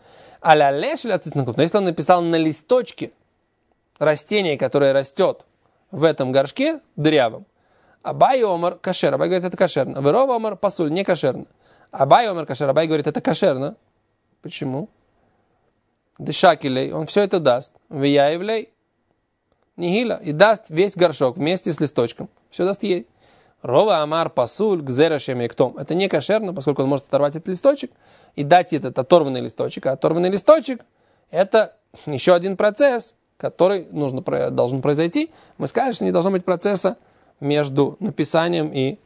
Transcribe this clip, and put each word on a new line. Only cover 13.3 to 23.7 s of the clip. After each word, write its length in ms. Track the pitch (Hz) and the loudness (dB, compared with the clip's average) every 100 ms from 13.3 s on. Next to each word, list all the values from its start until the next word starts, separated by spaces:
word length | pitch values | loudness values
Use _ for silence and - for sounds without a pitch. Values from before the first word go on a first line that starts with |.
| 156 190 131 147 220 _ _ _ _ _ _ | 0 0 0 -4 -10 _ _ _ _ _ _
Почему? 460 | - - 139 131 208 _ _ _ _ _ _ _ _ _ _ _ _ - | -18 -10 -8 -6 -8 _ _ _ _ _ _ _ _ _ _ _ _ -14
Дешакилей, 760 | 147 156 185 156 147 127 139 | -8 2 4 4 0 -2 -4
он 140 | 156 151 | -6 -4
всё 160 | 208 | 0
это 160 | 202 185 | 0 2
даст. 360 | 143 120 - _ _ | 2 2 -2 _ _
Вияевлей 800 | 147 139 143 143 170 202 220 - _ _ _ _ _ _ _ _ _ _ - | -4 0 2 2 0 -4 -6 -8 _ _ _ _ _ _ _ _ _ _ -8
нигила. 440 | 175 202 240 185 | -2 0 0 -4
И 100 | 180 | -4
даст 360 | 151 208 214 - | 4 4 4 -2
весь 280 | 160 196 175 | 0 0 2
горшок 400 | 170 143 135 - | 0 2 -2 0
вместе 360 | 147 180 196 | -2 -2 -4
с 80 | 151 | -4
листочком. 480 | 151 - 117 - - _ _ | -2 0 -2 -4 -16 _ _
Всё 140 | - | -4
даст 180 | 180 196 | -4 -2
ей. 240 | 214 180 - _ _ _ _ _ | -4 -4 -6 _ _ _ _ _
Рова 400 | 123 | 0